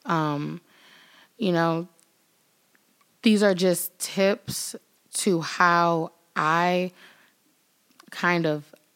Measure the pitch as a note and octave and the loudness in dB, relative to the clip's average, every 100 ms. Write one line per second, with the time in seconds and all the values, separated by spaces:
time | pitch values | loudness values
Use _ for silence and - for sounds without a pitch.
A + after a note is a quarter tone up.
0 | B3+ E3 D3+ D3 D3+ E3+ _ _ - - | -4 -2 -2 -4 -6 -10 _ _ -20 -20
1 | _ - _ - G3 E3+ E3 E3 F3+ _ | _ -20 _ -6 -2 0 0 -2 -8 _
2 | _ _ _ _ _ _ _ _ _ _ | _ _ _ _ _ _ _ _ _ _
3 | _ _ A3+ G#3 G3+ F3+ F#3 F3 - - | _ _ 2 4 4 4 0 0 -4 -10
4 | - G3 G3 G3 - - - - _ _ | -8 0 0 0 -6 -10 -10 -14 _ _
5 | _ - G#3 E3 D3+ - F3+ E3+ E3+ E3 | _ -4 -2 -2 -2 2 4 4 2 0
6 | D#3+ _ _ - D#3 E3 F3+ F3+ F3+ _ | -4 _ _ -4 0 2 2 0 -4 _
7 | - _ _ _ _ _ _ _ _ _ | -20 _ _ _ _ _ _ _ _ _
8 | - - F3 F3 D#3+ D3+ D3 - _ | -18 -4 0 0 0 -4 -8 -20 _